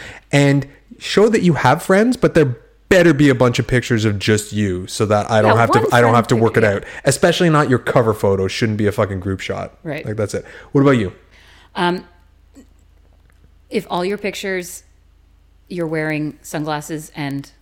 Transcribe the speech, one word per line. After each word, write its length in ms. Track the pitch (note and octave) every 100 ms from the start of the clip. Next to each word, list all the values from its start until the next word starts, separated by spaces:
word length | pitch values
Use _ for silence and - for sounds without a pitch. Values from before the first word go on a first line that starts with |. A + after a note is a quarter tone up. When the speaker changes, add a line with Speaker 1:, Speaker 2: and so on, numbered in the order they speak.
| - - -
Speaker 1:
And 380 | C#3+ C#3+ C#3 C3+ - - -
show 300 | - - A3
that 140 | A3
you 120 | F3
have 280 | C3 B2+ E3
friends, 340 | - F#3+ A#3 B3
but 180 | E3
there 220 | E3 C#3 A#2+ _ _ -
better 240 | F#3 E3+
be 140 | C#3 D3
a 40 |
bunch 240 | A#2+ B2 A#2+
of 80 | A#2
pictures 380 | B2 - A#2
of 140 | A2 G2+
just 340 | A2 G#2 -
you 340 | G#2 G2+ F2+ G2
so 180 | - G#2+
that 240 | G#2 -
I 100 | A2
don't 120 | G#2+
Speaker 2:
Yeah, 60 | A2
Speaker 1:
have 80 | A#2
to, 60 | -
Speaker 2:
one 80 | -
Speaker 1:
I 80 | A#2+
don't 80 | A#2
Speaker 2:
friend 60 | A#2
Speaker 1:
have 100 | A2
to 60 | A2+
Speaker 2:
pic-, 60 |
Speaker 1:
work 120 | A2+ A2+
it 40 |
Speaker 2:
yeah. 120 | A2
Speaker 1:
out. 100 | G2+ - -
Especially 440 | C#3+ B2+ F3 D#3+ F3
not 180 | D3+ B2+
your 80 | A#2+
cover 340 | - C3+ A2+
photo. 320 | G#2 G2+ G2 F#2+
Shouldn't 280 | - A2+ G#2+
be 80 | G#2
a 60 |
fucking 280 | F#2+ G2+ F#2+
group 200 | G2 F#2+
shot. 360 | - G2 F#2+ _
Speaker 2:
Right. 220 | E3 D3 -
Speaker 1:
Like, 100 | G#2+
that's 180 | G2+
it. 100 | F#2+ - - -
What 100 | C#3
about 100 | C#3
you? 200 | B2 F#2 - _ _ - - _
Speaker 2:
Um, 300 | - F3 F3+ - _ _ _ _ - - _ _ _ _ _ _ _ _ _ -
if 160 | A3+ -
all 140 | F3
your 140 | F3+ G#3
pictures 680 | G3+ F#3+ G3 F#3 F3 - _ _ _ _ _ _ _ _ -
you're 180 | F3+ D#3+
wearing 520 | D#3+ D#3 D3+ D3+ -
sunglasses 680 | - D#3+ D#3 D3+ D3 D#3 D#3 -
and 340 | C#3+ C#3 C#3 _